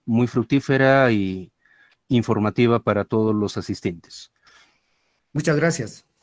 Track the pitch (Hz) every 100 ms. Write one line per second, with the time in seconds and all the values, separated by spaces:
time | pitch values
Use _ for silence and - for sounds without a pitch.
0 | - 113 123 123 113 139 - 135 135 135
1 | 127 107 95 92 87 _ _ _ _ _
2 | - 123 113 104 104 113 117 117 110 101
3 | 98 113 110 104 101 101 - 98 101 85
4 | - - - _ _ _ _ _ _ _
5 | _ _ _ 151 160 147 165 165 107 -
6 | _ _